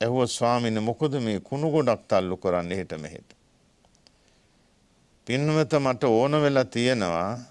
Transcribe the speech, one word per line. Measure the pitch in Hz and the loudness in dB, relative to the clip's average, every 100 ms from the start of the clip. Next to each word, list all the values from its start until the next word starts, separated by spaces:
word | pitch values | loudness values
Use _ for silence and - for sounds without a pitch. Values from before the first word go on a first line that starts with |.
ඇහුවා, | 113 127 120 | -2 0 0
"ස්වාමීනි, | - 117 120 120 110 | 0 0 2 0 -2
මොකද | 110 117 156 139 | -2 -2 -2 -2
මේ | 113 101 | -4 -4
කුණු | - 139 156 | -6 -6 -2
ගොඩක් | 156 123 110 | 0 0 0
තල්ලු | - 101 92 90 | 0 0 0 -2
කරන්නේ | 95 87 85 95 | -2 -2 -2 -6
එහෙට | 90 80 | -6 -10
මෙහෙට?" | 76 - - _ _ _ _ _ _ _ _ _ _ _ _ _ _ _ _ _ _ _ - | -12 -16 -20 _ _ _ _ _ _ _ _ _ _ _ _ _ _ _ _ _ _ _ -4
"පින්වත, | 123 147 156 156 156 | -2 2 2 2 2
මට | 135 123 135 | 0 0 2
ඕන | 113 135 | 4 4
වෙලා | 151 147 139 120 | 2 2 2 0
තියෙනවා | 113 123 123 92 85 92 120 123 | 0 0 2 0 0 -2 -6 -12